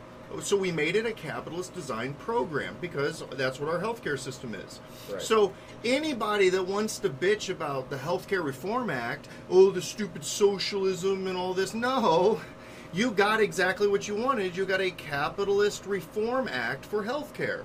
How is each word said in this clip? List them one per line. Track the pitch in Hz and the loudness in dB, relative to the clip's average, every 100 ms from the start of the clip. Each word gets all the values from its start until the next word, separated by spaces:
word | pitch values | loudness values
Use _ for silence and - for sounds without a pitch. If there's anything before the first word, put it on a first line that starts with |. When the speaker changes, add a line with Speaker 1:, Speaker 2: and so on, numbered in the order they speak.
| - - - - | -16 -18 -12 -8
Speaker 1:
So | - 202 | 0 2
we | 185 | 2
made | 165 156 202 | 0 2 2
it | 226 | 0
a | |
capitalist | 214 156 120 123 165 180 180 | -4 -6 -8 -6 -8 -8 -8
design | 131 113 127 | -6 -4 -4
program | 139 - 233 220 139 92 110 | -6 -2 -2 0 -2 -4 -6
because | 170 143 147 160 147 135 | -6 -2 -2 -4 -8 -2
that's | 131 135 | -2 -2
what | 147 | -2
our | 165 | -2
healthcare | 214 233 165 139 | -2 -4 -4 -4
system | 139 - 123 95 | -6 -8 -8 -8
is. | 82 - - - - | -10 -16 -16 -16 -10
Speaker 2:
Right. | 98 | -4
Speaker 1:
So | - 220 196 - - - | 4 6 4 0 -16 -6
anybody | 226 277 311 233 208 208 185 | 0 2 2 -2 2 4 6
that | 190 180 | 4 2
wants | 202 214 - | 0 -2 -2
to | 190 | -4
bitch | 135 180 208 - | 0 2 2 0
about | 175 151 135 - | -4 -4 -4 -4
the | 135 | -6
Healthcare | 147 180 - 196 | -2 -2 0 -2
Reform | 151 131 185 240 220 | -2 -4 -2 -2 -2
Act, | 127 117 147 - - - | -2 -4 -6 -10 -14 4
"Oh, | 180 196 | 8 8
the | 180 | 6
stupid | - - 196 - | -4 -6 -6 -6
socialism | - - 202 196 - 202 190 175 190 190 190 | -6 4 4 4 -2 0 0 0 0 0 -2
and | 185 | -2
all | 185 | -2
this," | 185 190 | 0 -2
no. | 226 247 262 220 165 190 214 - - - - - | 0 0 2 4 6 6 2 -4 -16 -16 -16 -6
You | 170 247 | 0 2
got | 196 202 220 | 4 4 6
exactly | 196 165 180 190 202 | 4 4 2 4 2
what | 196 208 | 2 0
you | 208 | -2
wanted. | 254 240 185 175 | 0 2 0 -2
You | 190 | 0
got | 190 | 2
a | 185 | 0
capitalist | 175 156 143 156 165 196 202 208 - 190 | -2 -6 -2 -2 0 2 4 4 0 -4
reform | 202 - 214 226 254 208 | -4 -4 -4 0 0 0
act | 127 117 135 - | -2 -2 -4 -4
for | 214 | -4
healthcare. | 208 294 - - 123 90 | -2 -4 -6 -4 -4 -4